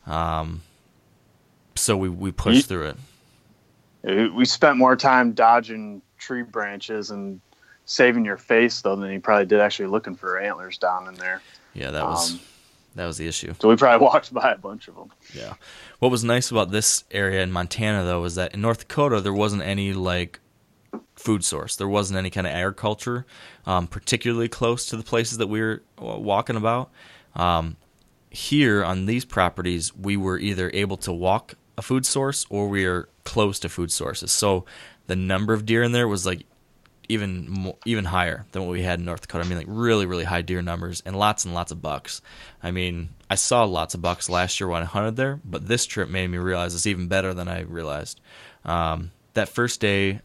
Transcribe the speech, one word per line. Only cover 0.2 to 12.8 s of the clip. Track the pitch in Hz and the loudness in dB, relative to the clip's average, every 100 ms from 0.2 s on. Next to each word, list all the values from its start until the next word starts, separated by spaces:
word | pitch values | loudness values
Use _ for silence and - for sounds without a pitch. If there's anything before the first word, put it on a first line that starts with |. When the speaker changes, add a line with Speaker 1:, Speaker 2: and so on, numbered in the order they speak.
| 82 80 80 82 - _ _ _ _ _ _ _ _ _ _ | -2 -2 -4 -8 -14 _ _ _ _ _ _ _ _ _ _
Speaker 1:
so | - - 98 | -4 0 2
we, | 95 | 0
we | 90 95 | -2 -4
pushed | - 101 113 | -2 4 6
Speaker 2:
Ye- | |
Speaker 1:
through | - 90 76 | 4 -2 -4
it. | - - _ _ _ _ _ _ _ _ _ - | -8 -16 _ _ _ _ _ _ _ _ _ 0
Speaker 2:
Uh, | - 110 | 2 2
we | 98 | 4
spent | 127 - 151 127 | 2 6 6 8
more | 127 127 | 6 6
time | 139 127 120 | 6 6 4
dodging | 107 117 120 113 110 107 101 _ - | 6 6 6 4 -10 -10 -14 _ -16
tree | - 123 | -8 -6
branches | 117 110 101 101 - 110 101 | -6 -6 -6 -8 -8 -6 -6
and | 101 98 95 _ _ _ _ | -8 -10 -12 _ _ _ _
saving | - - 123 120 | -4 6 6 6
your | 107 95 | 2 -2
face, | - 117 117 - | 2 6 6 2
though, | 101 98 | -2 -2
than | 98 | -2
you | 95 | -4
probably | - 104 95 | 2 4 6
did | 104 | 4
actually | 104 - 95 | 4 2 -2
looking | 104 - 90 | -2 -4 -8
for | 95 92 | -6 -4
antlers | 101 87 92 92 | -4 -6 -10 -4
down | 90 92 95 | -2 -2 -6
in | |
there. | 92 92 92 - - _ | -10 -6 -8 -10 -20 _
Speaker 1:
Yeah, | - 67 | -10 -8
that | 73 82 | -4 -2
was, | 85 - | -2 -4
Speaker 2:
Um, | 262 - - _ _ | -6 -16 -20 _ _